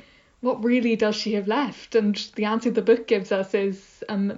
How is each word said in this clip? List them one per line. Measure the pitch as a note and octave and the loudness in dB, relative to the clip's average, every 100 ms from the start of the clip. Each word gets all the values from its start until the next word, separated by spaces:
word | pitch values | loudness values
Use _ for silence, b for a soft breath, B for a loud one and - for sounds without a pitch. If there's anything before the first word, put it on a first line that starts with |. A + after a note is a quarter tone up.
| b b b b | b b b b
what | B3 B3+ | -2 0
really | A3+ B3 A#3 A3 | 2 2 2 2
does | G#3+ G#3+ | 2 0
she | G#3 | -2
have | G#3 G3 | -2 0
left? | B3 C#4+ - - | -2 -2 -6 -2
And | A3+ G#3 G3 - - | 0 2 -2 -6 -4
the | |
answer | G#3 A3+ A#3+ | -2 0 0
the | G#3 | 0
book | G3 A#3 - | 4 2 4
gives | A3 F#3+ | 0 2
us | G3 G3 | -2 0
is, | G#3 G3 F#3+ - - - | 0 0 -4 -12 -18 -6
um, | G#3 G3 | -2 -2